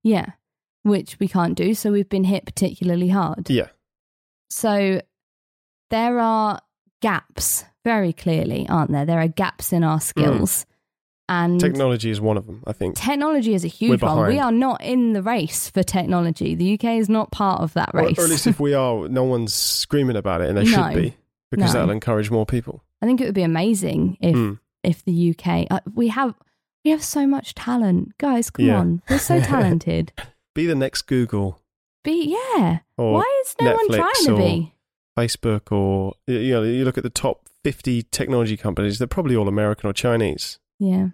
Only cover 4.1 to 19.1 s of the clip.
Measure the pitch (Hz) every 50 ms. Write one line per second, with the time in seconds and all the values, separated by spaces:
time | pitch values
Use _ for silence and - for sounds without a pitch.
4.1 | _ _ _ _ _ _ _ _ - - - 220 208 202 196 190 190 180 - _
5.1 | _ _ _ _ _ _ _ _ _ _ _ _ _ _ _ _ 233 220 233 240
6.1 | 247 240 233 226 226 220 214 214 196 - _ _ _ _ _ _ _ _ - 220
7.1 | 190 - - _ _ - - - - - - _ _ _ _ 233 233 214 196 170
8.1 | 165 - - 175 165 160 156 - - - - - - 165 147 - 147 143 143 160
9.1 | 165 165 160 165 156 - 196 - - - - - 185 170 165 156 156 156 - -
10.1 | - - 151 147 135 - - 185 - - - _ _ _ _ _ _ _ _ _
11.1 | _ _ _ - 180 175 170 175 175 175 175 180 135 135 135 127 123 113 110 113
12.1 | 107 101 107 110 107 107 110 110 92 113 127 113 104 - 98 92 - - - 240
13.1 | 285 285 285 311 311 285 220 226 214 185 175 165 - - 220 233 247 - - -
14.1 | 156 - 110 104 254 294 277 240 226 233 262 262 233 - - - 254 254 240 233
15.1 | 220 202 185 220 247 220 156 160 - - - - _ 196 185 - - 185 175 -
16.1 | 185 175 170 165 160 - 175 - 165 165 175 190 214 202 - 233 226 226 220 196
17.1 | 220 220 214 - - - 208 196 185 - 170 156 - 170 - - - - 160 160
18.1 | 160 - 170 160 165 147 - 240 196 - 143 143 143 135 131 127 117 107 80 85